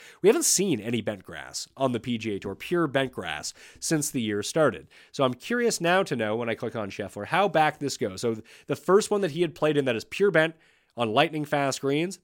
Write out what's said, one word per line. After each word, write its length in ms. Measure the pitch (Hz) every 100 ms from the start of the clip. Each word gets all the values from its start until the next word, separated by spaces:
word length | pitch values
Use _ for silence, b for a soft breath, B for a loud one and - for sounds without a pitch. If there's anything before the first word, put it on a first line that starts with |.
| B B
We 80 | 190
haven't 160 | 320
seen 340 | - - 196 117
any 220 | 104 120
bent 240 | 104 98
grass 420 | 92 80 64 - -
on 180 | - 135
the 80 | 120
P 180 | 127 117
G 180 | 110 98
A 20 |
Tour, 160 | 101
pure 320 | 98 - 175 160
bent 260 | 135 131
grass, 420 | 113 87 76 - B B B
since 300 | - 156 143
the 100 | 135
year 220 | 107 104
started. 440 | 101 165 147 85 - B B
So 140 | -
I'm 80 | 131
curious 480 | 127 - 240 233 -
now 220 | 170 185
to 120 | 190
know, 220 | 131 107 113
when 140 | 117
I 40 |
click 220 | 110 117 117
on 140 | 101
Scheffler, 340 | - 98 104
how 240 | 104 165 202
back 300 | 156 156 -
this 180 | 139 -
goes. 240 | 110 95
So 140 | 120
th-, 120 | 113 B B -
the 100 | 139
first 340 | - 196 208
one 120 | 208
that 80 | 185
he 100 | 151
had 140 | 170
played 240 | - 156 147
in 80 | 131
that 100 | 113
is 80 |
pure 260 | - - 202
bent 240 | 160 160 - b b b -
on 180 | 117
lightning 320 | 113 160 156 147
fast 340 | 147 139 -
greens, 380 | 135 143 175 -